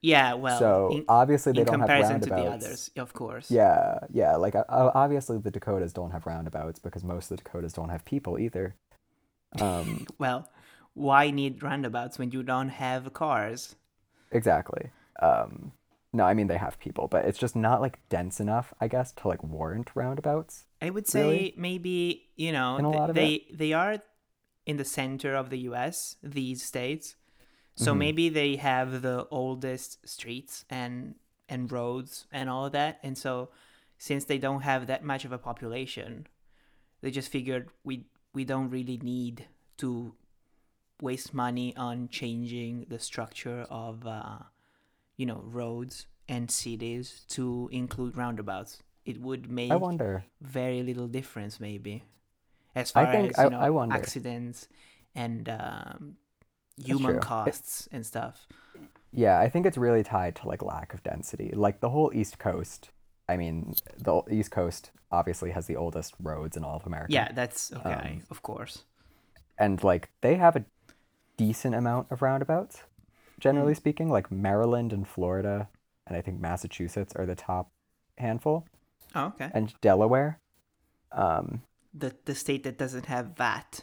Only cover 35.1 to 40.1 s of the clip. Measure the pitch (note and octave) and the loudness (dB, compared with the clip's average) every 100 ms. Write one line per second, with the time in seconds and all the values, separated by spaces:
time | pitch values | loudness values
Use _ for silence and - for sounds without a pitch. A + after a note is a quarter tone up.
35.1 | C3+ C#3 B2 A#2+ A#2 A#2+ A#2+ C3 - G#2+ | -6 -6 -10 -10 -10 -8 -8 -8 -10 -12
36.1 | - - _ _ _ _ _ _ _ C3+ | -14 -18 _ _ _ _ _ _ _ -6
37.1 | C3+ C3+ C#3 B2+ B2+ A#2+ _ C3+ C3 A#2 | -6 -6 -6 -4 -6 -6 _ -10 -10 -12
38.1 | _ _ C#3 C3 C3 C3 B2+ B2 B2 B2 | _ _ -8 -4 -2 -2 -4 -6 -6 -6
39.1 | B2+ A#2+ A#2 - _ _ - C3 A#2+ A#2 | -4 -6 -8 -18 _ _ -8 -6 -4 -8